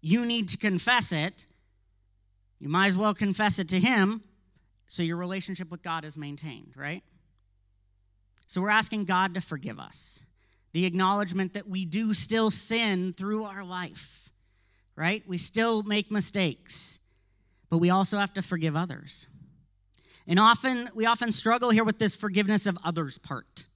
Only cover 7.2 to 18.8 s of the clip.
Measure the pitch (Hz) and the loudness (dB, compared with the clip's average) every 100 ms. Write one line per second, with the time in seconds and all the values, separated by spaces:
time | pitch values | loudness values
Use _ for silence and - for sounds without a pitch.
7.2 | _ _ _ _ _ _ _ _ _ _ | _ _ _ _ _ _ _ _ _ _
8.2 | _ _ _ - 190 214 214 214 185 185 | _ _ _ -4 2 2 2 -4 0 2
9.2 | 190 180 - 151 117 110 - - - - | 2 -2 -8 -8 -10 -12 -14 -14 -16 -18
10.2 | - _ _ _ _ 165 185 180 185 202 | -20 _ _ _ _ -2 0 2 2 2
11.2 | 208 180 190 208 202 190 180 175 226 214 | 0 -2 -4 -4 -8 -6 -4 -2 0 -2
12.2 | - 226 220 - - 226 226 190 185 175 | 0 2 2 0 -2 0 0 0 -2 -4
13.2 | 190 214 214 196 185 180 180 - - - | -4 -4 -6 -10 -10 -8 -8 -12 -18 -20
14.2 | - _ _ _ _ _ _ - 160 214 | -20 _ _ _ _ _ _ -2 -2 -2
15.2 | 208 180 - 214 226 220 208 208 208 214 | -4 -6 -4 2 2 2 2 -2 0 0
16.2 | - 202 180 123 - - - - _ _ | 0 2 0 0 -10 -10 -10 -12 _ _
17.2 | _ _ _ _ _ 170 175 185 190 208 | _ _ _ _ _ 2 4 4 2 0
18.2 | 202 - 185 180 160 151 | -2 -4 -4 -2 0 0